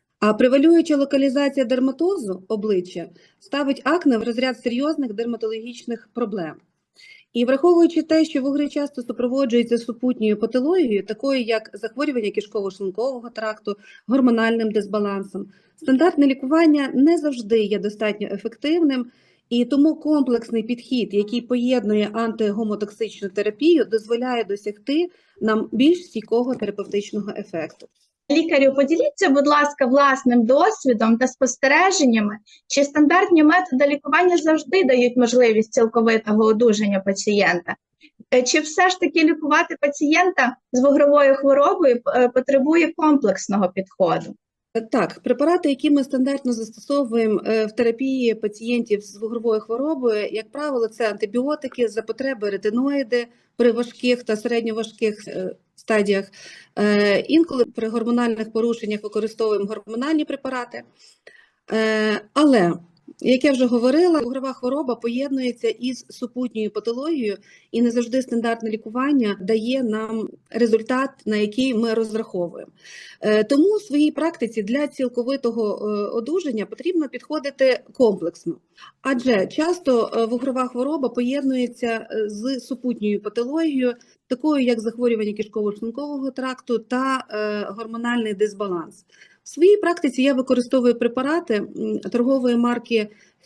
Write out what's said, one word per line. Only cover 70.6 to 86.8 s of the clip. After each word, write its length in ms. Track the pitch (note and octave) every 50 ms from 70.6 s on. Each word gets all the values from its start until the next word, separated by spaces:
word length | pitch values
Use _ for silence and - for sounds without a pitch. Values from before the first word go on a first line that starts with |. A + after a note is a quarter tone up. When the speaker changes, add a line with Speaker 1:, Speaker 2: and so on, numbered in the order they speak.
| A#3+ A3+ G#3+ A3 A3 - B3+ B3+ C4+ C4+ - _ -
Speaker 1:
на 100 | G#3+ G#3+
який 380 | G#3 G#3+ G#3+ G#3 - B3+ C4 B3
ми 200 | G#3+ A#3 A3+ A3
розраховуємо. 800 | A3+ A3+ A3 G#3 A3 A3 - - F#3 F3 E3 - - - - _ _ _ - - - - - - -
Е, 240 | - G#3 G#3+ G#3+ G#3+
тому 320 | G#3+ C#4+ C#4 D#4 G4 G#4+
у 40 | G#4
своїй 300 | G#4 - C4 D4 D4+ D4+
практиці 520 | D4+ - D4+ E4 E4+ - - A3 A3+ A3+ G3+
для 240 | G3 A#3+ C#4+ D4
цілковитого, 760 | C#4+ C#4+ - C4 B3 B3 B3 A#3 A#3+ C#4 C4+ C4+ A#3+ A#3 A#3 A3
е, 440 | G#3 G3 - - G#3 G#3+ G3+ G#3
одужання 600 | - - A3+ A#3 A#3+ D#4 F#4+ E4+ D4 A3 A3 G3
потрібно 420 | - - - B3+ E4 F4+ E4+ D4+ B3+
підходити 720 | - B3 - - D4+ D#4 B3+ C#4+ C4 - C4+ C4 B3 - - _ -
комплексно. 640 | - C4 A3 G3 F3+ E3 E3+ - - - F3 D#3+ - _ _ _ _ - - _ _ -
Адже 440 | C4 C#4 B3 - B3+ A#3 G3 F#3
часто, 640 | F#3+ - - D4+ E4 F4+ F4 - C#4 B3+ A#3 G#3+ - -
е, 80 | A3+ A3+
вугрова 440 | A3 A#3+ A#3+ B3+ C#4 B3+ B3+ B3+ B3
хвороба 400 | - A#3+ B3+ C#4 D#4 E4 C4+ A#3
поєднується, 1000 | A#3+ B3 B3 B3 C4+ C#4+ C4+ C4+ C4 B3+ B3 A#3+ A#3+ - - A#3 A3+ A3+ - -
е, 180 | - A3 G#3+ G#3
з 320 | G#3+ G3+ G#3+ C4 C#4 B3
супутньою 640 | - - C4+ B3 - B3+ A#3 - G#3 G#3 G#3 G3+ G#3
патологією, 720 | G#3+ G#3+ A#3+ A#3+ B3 C#4+ D#4+ E4 D#4+ C#4+ C4+ B3+ B3 A#3+ B3 _ _ _ _ _
такою 380 | - C4 A#3+ - D#4 D4+ C#4+ B3+
як 160 | A#3+ A#3+ A3
захворювання 520 | G#3 A3+ A3 A3+ B3 A#3+ A#3 G#3+ A3 G#3 G#3
кишково-шлункового 1000 | G#3 A3+ G#3+ - A3 G#3 G#3 G3+ G#3 - A3+ A#3 B3+ C#4+ D4 D4 C#4 C4 C4+
тракту 480 | B3+ - B3+ C4 B3+ B3+ - - A#3+
та, 460 | A3+